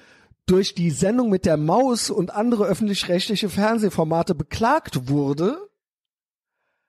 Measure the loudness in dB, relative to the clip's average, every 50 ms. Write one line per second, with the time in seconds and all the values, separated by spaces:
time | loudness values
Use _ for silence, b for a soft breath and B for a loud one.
0 | b b b b b b b _ _ 2 2 2 2 0 -2 -2 -2 -2 0 0
1 | 0 2 2 2 2 2 0 0 2 2 2 2 2 2 2 4 4 2 0 -2
2 | -2 -2 -2 -2 -2 -2 -2 -2 0 0 2 2 2 0 0 0 -2 -2 -2 -2
3 | -2 0 0 0 0 -2 -2 -2 -4 -4 -2 0 0 0 2 0 0 0 0 0
4 | 0 0 0 0 0 0 -2 -4 -6 -8 -4 -2 0 2 2 0 -2 -4 -6 -6
5 | -2 -2 0 0 0 0 0 0 0 -2 -2 -4 -10 -18 _ _ _ _ _ _
6 | _ _ _ _ _ _ _ _ _ _ _ _ _ _ _ _ _